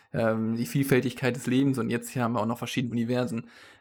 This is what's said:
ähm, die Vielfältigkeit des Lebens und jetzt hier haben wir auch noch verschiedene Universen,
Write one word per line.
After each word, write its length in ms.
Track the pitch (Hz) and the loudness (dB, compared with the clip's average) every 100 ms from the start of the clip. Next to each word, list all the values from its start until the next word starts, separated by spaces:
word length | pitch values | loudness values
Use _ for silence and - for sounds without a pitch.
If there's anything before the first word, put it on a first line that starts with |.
| _ | _
ähm, 440 | - 113 113 110 113 | -2 0 2 0 -2
die 100 | 120 | 0
Vielfältigkeit 720 | 139 135 127 123 - 127 - | 0 4 4 2 -2 -2 -2
des 100 | 117 | 0
Lebens 320 | 123 139 127 | 2 4 2
und 120 | 113 | 0
jetzt 180 | 117 - | -2 -2
hier 140 | 131 | -2
haben 100 | 117 | 0
wir 80 | 120 | 0
auch 40 | 110 | -2
noch 100 | 120 | -2
verschiedene 360 | 120 - 120 | -4 -4 -2
Universen, 540 | 117 117 123 120 113 - - - - | -2 0 0 0 -4 -8 -16 -20 -8